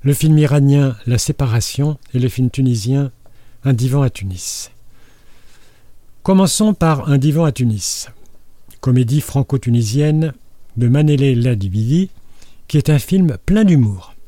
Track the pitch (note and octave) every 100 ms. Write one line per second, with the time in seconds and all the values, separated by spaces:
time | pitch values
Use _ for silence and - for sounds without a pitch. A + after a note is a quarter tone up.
0 | C#3 C#3+ D#3 D3+ D3 C#3+ C#3 C#3+ C3+ A2+
1 | A#2+ A#2+ - C#3+ C3+ A2+ - - C#3+ D3
2 | - B2+ B2 - B2+ - C3 A#2 G#2+ C#3
3 | C#3 - - - - - C#3 B2 B2+ C#3
4 | C3+ - G2 F#2 - - - - - -
5 | - - - - - - - - - -
6 | - - - F#3+ F#3+ - G#3+ G3+ E3 D3
7 | B2 C#3 D3 D3+ E3 B2 A#2+ G#2+ - -
8 | - - - - - - - - C3+ B2
9 | A#2 D3 - C#3 B2+ C3+ A#2+ A#2 G#2+ C3
10 | D3+ D#3 D#3+ - - - - A#2 B2 C#3
11 | D3+ C#3+ C#3 B2 B2 A2+ G2 G2+ A2 D#3+
12 | F#3+ - - - - - - D3+ D3 D3
13 | - F#3+ F3 G#2+ - G3+ G#3 D3+ A2 F#2+
14 | - -